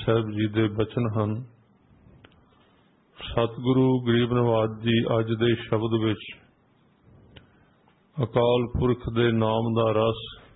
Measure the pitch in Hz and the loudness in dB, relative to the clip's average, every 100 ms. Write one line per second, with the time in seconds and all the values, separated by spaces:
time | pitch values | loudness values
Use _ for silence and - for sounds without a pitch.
0 | - 113 107 104 107 110 110 107 107 123 | 0 0 0 -4 -2 0 -2 -2 -4 -2
1 | 117 107 107 110 131 _ _ _ _ _ | -2 -2 -2 -4 -10 _ _ _ _ _
2 | - - - _ _ _ _ _ _ _ | -20 -20 -20 _ _ _ _ _ _ _
3 | _ - - 120 117 117 123 131 131 127 | _ -18 -8 -4 -4 -2 0 2 4 2
4 | 120 120 120 123 120 113 110 107 117 117 | 2 0 2 0 2 2 0 -2 0 0
5 | 117 117 113 110 120 113 - 110 113 113 | 2 0 0 0 2 0 -2 -2 0 0
6 | 110 104 - - _ _ _ _ _ _ | 0 -4 -8 -20 _ _ _ _ _ _
7 | _ - - - _ _ _ _ _ _ | _ -20 -20 -20 _ _ _ _ _ _
8 | _ 147 120 123 120 123 117 - 127 117 | _ -6 0 2 4 2 0 0 0 0
9 | 117 113 117 113 110 113 117 113 113 107 | -2 0 2 2 2 0 0 0 2 2
10 | 113 113 - - - | 2 0 -10 -18 -20